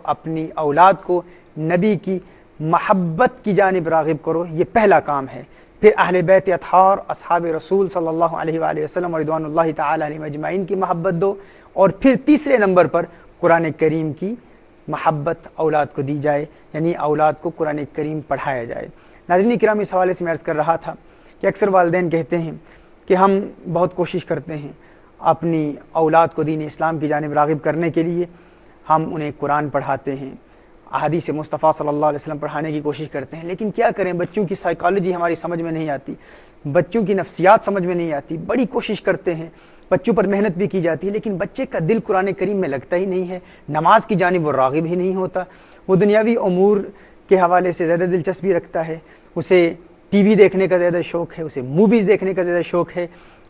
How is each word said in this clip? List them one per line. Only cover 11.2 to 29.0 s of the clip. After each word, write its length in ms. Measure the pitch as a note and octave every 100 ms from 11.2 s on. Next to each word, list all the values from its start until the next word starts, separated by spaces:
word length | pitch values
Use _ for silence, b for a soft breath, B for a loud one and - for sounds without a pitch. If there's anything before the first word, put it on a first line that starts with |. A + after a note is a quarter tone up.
دو، 140 | G3 G3+ B B B
اور 180 | - F#3+
پھر 240 | - C4+ B3+
تیسرے 320 | C#4+ D4+ - B3+
نمبر 300 | G3+ F3+ D#3+
پر 180 | E3+ E3 b b -
قرآن 260 | F3 E3 D#3+ D#3
کریم 340 | D#3 D#3+ D#3
کی 220 | C#3+ F#3+ A#3+ b b b _ -
محبت 600 | D3+ E3+ D#3 C#3+ E3 -
اولاد 320 | - D#3+ D3+ C#3+
کو 80 | -
دی 160 | C#3 D3
جائے، 260 | D3 D3 D3+ b b
یعنی 200 | D3+ E3
اولاد 400 | E3+ D3 D3+ D#3 D3
کو 100 | E3+ -
قرآن 220 | D#3 D3 C#3+
کریم 280 | - D3+ D#3 C#3+
پڑھایا 360 | C3+ - C3
جائے۔ 240 | A#2 - - - b b -
ناظرین 300 | F3+ A3 A#3+
کرام، 200 | G#3+ G#3+
اس 160 | G3
حوالے 180 | F#3 F#3
سے 120 | F3+
میں 80 | F3
عرض 100 | D#3+
کر 140 | - D3+
رہا 200 | D3+ E3
تھا 180 | - D#3+ - b b b
کہ 60 | G3
اکثر 220 | F#3+ G3
والدین 420 | F#3 F3 F3+ F3
کہتے 280 | E3 D#3+ F3
ہیں 140 | E3 D#3 - b b b -
کہ 80 |
ہم 260 | F3+ G3 G3 G#3 - -
بہت 220 | E3+ F3
کوشش 300 | - E3+ F3+
کرتے 320 | - D3+ C#3 D3+
ہیں 160 | C#3+ - b b b -
اپنی 540 | - D#3+ E3 D#3+ D3+ C#3 -
اولاد 360 | D#3+ D#3+ D#3+ D#3+
کو 80 | -
دین 200 | D3+ D#3 D3+
اسلام 320 | - D#3+ D#3+
کی 100 | D3
جانب 240 | D3 D3+
راغب 320 | D3 D3 D#3
کرنے 260 | D#3 D3+ E3+
کے 120 | E3
لیے، 240 | E3 F3 F3 b b b b b -
ہم 240 | D#3